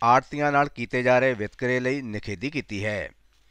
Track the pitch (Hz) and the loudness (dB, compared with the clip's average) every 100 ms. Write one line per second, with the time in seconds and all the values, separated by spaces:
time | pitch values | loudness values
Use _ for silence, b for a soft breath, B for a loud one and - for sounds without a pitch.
0 | 117 127 - 147 147 143 147 - 117 127 | 4 4 2 -2 0 2 0 -2 -4 0
1 | 123 127 131 117 104 - 123 127 127 139 | 4 4 4 0 -6 -4 -2 0 0 -4
2 | 123 104 104 95 131 151 - 101 107 104 | -4 -8 -8 -8 -6 -6 -6 -6 -4 -4
3 | 71 - _ _ b | -8 -14 _ _ b